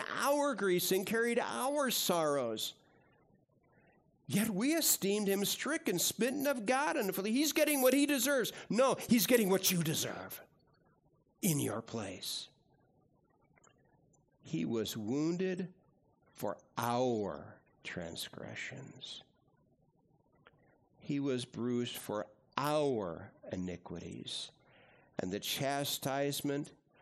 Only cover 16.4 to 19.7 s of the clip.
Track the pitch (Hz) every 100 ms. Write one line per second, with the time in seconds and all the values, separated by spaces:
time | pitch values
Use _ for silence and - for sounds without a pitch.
16.4 | 107 80 - - 117 120 127 113 98 76
17.4 | 95 - _ _ - - 82 - - -
18.4 | - - - - - - - - - _
19.4 | _ _ _